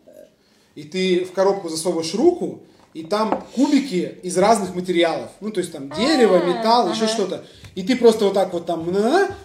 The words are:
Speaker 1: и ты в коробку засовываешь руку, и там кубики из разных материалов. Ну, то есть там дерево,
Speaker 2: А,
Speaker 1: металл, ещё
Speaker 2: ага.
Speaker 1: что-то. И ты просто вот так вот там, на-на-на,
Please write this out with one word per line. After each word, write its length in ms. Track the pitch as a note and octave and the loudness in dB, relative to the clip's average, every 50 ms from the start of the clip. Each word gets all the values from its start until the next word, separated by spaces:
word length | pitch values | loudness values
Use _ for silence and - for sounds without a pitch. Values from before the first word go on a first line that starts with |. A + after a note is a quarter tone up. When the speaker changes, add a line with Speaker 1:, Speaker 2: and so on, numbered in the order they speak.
| _ - - - - _ _ _ _ _ _ _ _ _ _ | _ -20 -20 -20 -20 _ _ _ _ _ _ _ _ _ _
Speaker 1:
и 80 | D3 D3 | -18 -18
ты 400 | D3+ F#3 F#3 F#3 F#3 F3 F3+ F3+ | -10 -4 -2 0 0 0 0 -2
в 80 | - | -4
коробку 380 | - F#3+ F#3+ G3 F#3+ F#3+ E3+ E3 | -2 0 2 2 2 0 -4 -8
засовываешь 440 | D#3+ D#3 - F#3 E3 E3 D#3+ - G3+ | -8 -4 -4 -4 -4 -2 -4 -4 -2
руку, 500 | A3+ D#4 F4 F4 - F#3 C#3+ - - - - _ _ _ _ _ | 4 4 4 4 2 -6 -8 -8 -12 -18 -20 _ _ _ _ _
и 100 | D#3+ D#3+ | -16 -6
там 420 | D#3+ G3+ G#3+ A3 G3+ - - - - - | -4 -2 -2 0 0 -2 -4 -6 -10 -2
кубики 600 | A3 C#4+ D4 D4 A#3+ - - F3+ F3+ D3+ C3 - - | 0 0 2 2 0 0 0 -4 -4 -4 -4 -8 -10
из 160 | - F3+ - | -10 -4 0
разных 380 | F#3 G3 A3 A3+ G3+ F#3+ F3+ F3+ | 2 4 4 4 2 0 -6 -6
материалов. 540 | F3+ F3+ F#3 E3+ E3+ E3+ E3 D3+ C3+ A#2 - - - | -8 -6 -2 0 2 2 2 0 -4 -8 -12 -16 -12
Ну, 120 | F#3+ A3 | -12 -8
то 100 | - F#3 | -6 -6
есть 100 | E3 - | -6 -6
там 180 | - D3 C3+ C#3 | -8 -12 -12 -10
дерево, 520 | D3 F3 A#3 D#4 D#4+ C4 A3+ G3 F#3 F3 E3+ | -6 -2 0 0 4 4 4 6 6 4 4
Speaker 2:
А, 20 | |
Speaker 1:
металл, 440 | F3 F3+ - - A3 A#3 B3 G#3 E3+ | 2 -2 0 2 4 4 4 4 0
ещё 140 | - A3 A3 | 0 -2 -2
Speaker 2:
ага. 80 | A3 A3+ | -2 0
Speaker 1:
что-то. 320 | A3+ F#3+ - D#3 C#3+ - - - - - - - | -2 -2 -4 -4 -10 -12 -16 -20 -20 -20 -14 -12
И 80 | F#3+ F#3 | -8 -2
ты 120 | C4 B3 | -2 -2
просто 300 | A#3+ A#3+ A3+ G#3+ A3 G3+ | 6 6 6 6 6 2
вот 80 | G3 F#3+ | 0 2
так 180 | G3+ F#3 F#3 | 0 -2 -2
вот 140 | F3+ E3+ E3+ | -4 -8 -4
там, 260 | F3+ E3+ E3 E3 F3 | -4 -6 -4 -4 -2
на-на-на, 380 | F3+ G3+ G#3+ A#3+ D#4+ G4 G4 G4 - - | -2 0 2 2 2 2 2 0 -4 -12